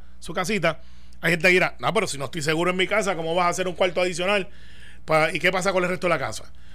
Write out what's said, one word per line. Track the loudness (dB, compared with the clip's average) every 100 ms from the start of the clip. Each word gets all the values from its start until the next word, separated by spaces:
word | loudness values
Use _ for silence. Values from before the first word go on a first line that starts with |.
| -8 -10
su | -6
casita, | -4 -2 0 0 -2 -8 -12 -12 -2
hay | 0
gente | 4 6
que |
dirá, | 6 4 0
"No, | 0
pero | 0 0
si | -4
no | -6
estoy | -2
seguro | 0 2 2
en | 2
mi | 2
casa, | 2 0 0
¿cómo | 0 2
vas | 2
a |
hacer | 2 -2
un | 0
cuarto | 0 2
adicional? | 0 0 0 0 0 -8 -12 -10 -10 -10 2
Pa-, | 4 4
¿y | 2
qué | 2
pasa | 2 2
con | 2
el | 0
resto | 0 0
de |
la | 0
casa?". | 0 -6 -10 -12 -12